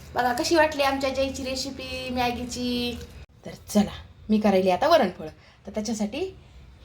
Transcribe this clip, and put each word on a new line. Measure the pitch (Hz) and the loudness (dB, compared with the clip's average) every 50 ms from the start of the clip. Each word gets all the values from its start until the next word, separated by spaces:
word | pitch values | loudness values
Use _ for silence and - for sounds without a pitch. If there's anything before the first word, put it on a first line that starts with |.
| - - - | -16 -6 -2
बघा | 233 254 247 | 0 0 0
कशी | 240 254 320 - 339 | 0 0 0 2 4
वाटली | 320 302 311 302 277 | 4 4 4 2 0
आमच्या | 277 277 277 269 277 262 | 0 0 0 0 -2 -2
जयची | 262 269 269 269 262 - 262 | 0 0 -2 -2 -2 -6 -6
रेसिपी | 262 262 262 269 277 269 - 262 262 254 262 262 254 | -6 -4 -6 -6 -8 -10 -10 -12 -10 -10 -8 -8 -6
मॅगीची. | 247 254 247 247 240 240 247 240 - 247 247 247 247 240 240 240 240 240 - - - - - - _ _ - | -2 -2 0 0 -2 -4 -6 -8 -6 -4 -2 -2 -2 -2 -2 -4 -4 -6 -10 -14 -16 -20 -20 -20 _ _ -16
तर | 170 160 - - - | -16 -16 -14 -8 0
चला, | - 208 185 160 - - - - - - - - | 2 2 2 2 0 -10 -16 -18 -20 -10 -2 0
मी | 214 214 | 2 2
करायली | 214 208 190 185 185 190 | 4 4 4 4 4 4
आता | 180 180 277 302 | 2 4 4 6
वरणफळ. | 339 311 233 180 175 - 160 156 - - - - - _ - | 6 6 6 4 -2 -6 -12 -14 -14 -16 -20 -20 -20 _ -18
तर | 208 | -10
त्याच्यासाठी | 202 220 214 233 233 208 208 208 - 294 381 381 - - - - - - - - - - - | -8 -6 -4 -4 -2 -2 -2 -4 -4 -4 -6 -6 -8 -12 -20 -20 -20 -20 -20 -20 -20 -8 -4